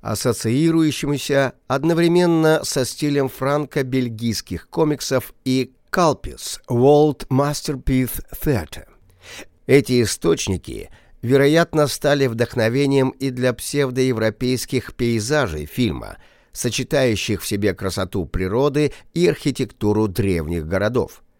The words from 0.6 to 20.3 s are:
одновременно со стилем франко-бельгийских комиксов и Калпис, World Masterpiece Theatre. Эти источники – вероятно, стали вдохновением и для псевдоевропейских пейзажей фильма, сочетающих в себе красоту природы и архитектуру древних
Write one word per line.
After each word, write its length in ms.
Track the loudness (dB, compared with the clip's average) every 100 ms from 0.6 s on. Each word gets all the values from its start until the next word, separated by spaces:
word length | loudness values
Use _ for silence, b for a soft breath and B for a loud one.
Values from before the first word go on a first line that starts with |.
| 4 4 2 0 -2 -4 0 0 0 -4 _
одновременно 920 | -2 0 2 4 4 4 4 4 4
со 220 | 0 -2
стилем 440 | -4 -2 -2 0 -2
франко-бельгийских 1400 | -2 -2 -2 -2 -4 -2 0 -2 -2 -4 -4 -6 -10 -8
комиксов 680 | 0 0 0 -2 -4 -4 -10
и 280 | -2 0 -2 _ _
Калпис, 720 | 0 2 2 -6 -12 -12 -12 -4
World 580 | 4 6 6 4 2 -2
Masterpiece 920 | 0 0 -2 -6 -4 0 0 0 -6 -12 -6
Theatre. 420 | -2 -2 -4 -14 -18 _ _ B B B B _ 4
Эти 360 | 4 6 2
источники – 880 | 2 0 0 0 0 -4 -6 -14 -14 b b b
вероятно, 680 | 0 4 4 4 2 2 0
стали 400 | 0 0 2 0
вдохновением 800 | 0 -2 0 0 2 2 2 2
и 200 | 0 -6
для 220 | -2 -2
псевдоевропейских 1400 | -2 -4 -2 -2 0 0 2 -2 -2 -2 -2 -2 -4 -4
пейзажей 720 | -4 -2 -2 0 0 0 -4 -8
фильма, 520 | -2 -2 -2 -10 -16 b b b
сочетающих 880 | -6 -4 -4 -2 0 2 0 -2 -4
в 40 | -4
себе 280 | -2 -2
красоту 500 | -2 -4 -4 -4 -4
природы 680 | -4 -4 -2 0 0 0 -2 B B
и 120 | 0 0
архитектуру 800 | 2 -2 -2 -6 -2 0 2 0
древних 600 | 0 0